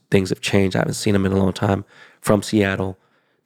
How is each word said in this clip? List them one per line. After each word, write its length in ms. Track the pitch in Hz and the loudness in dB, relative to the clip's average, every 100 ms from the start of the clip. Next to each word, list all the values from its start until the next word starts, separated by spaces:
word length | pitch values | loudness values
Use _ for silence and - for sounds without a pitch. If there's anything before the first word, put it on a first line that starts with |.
| _ | _
things 200 | 101 92 | 0 0
have 100 | - | -4
changed. 340 | - 101 95 | 0 0 2
I 60 | 113 | 0
haven't 140 | - | -2
seen 180 | - 107 | -4 0
them 120 | 101 | 0
in 80 | 95 | 0
a 60 | 95 | 2
long 140 | 92 | 0
time. 320 | - 104 98 - - - _ | 0 -2 -2 -4 -20 -20 _
From 220 | - 104 | 0 0
Seattle, 560 | - 110 98 95 95 92 _ _ _ _ | 2 0 0 -2 -6 -8 _ _ _ _